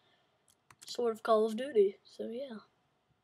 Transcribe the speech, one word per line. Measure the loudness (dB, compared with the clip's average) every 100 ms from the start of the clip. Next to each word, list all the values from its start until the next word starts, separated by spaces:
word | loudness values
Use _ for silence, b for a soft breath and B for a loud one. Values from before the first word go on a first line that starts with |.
| b b b b _ _ _ -20 -12
sort | -4 -2
of | -2
Call | 2 2 2
of | -2
Duty. | -2 4 4 2 -18
So | -14 -10
yeah, | -10 -12 -14 -20 _ _ _ _ _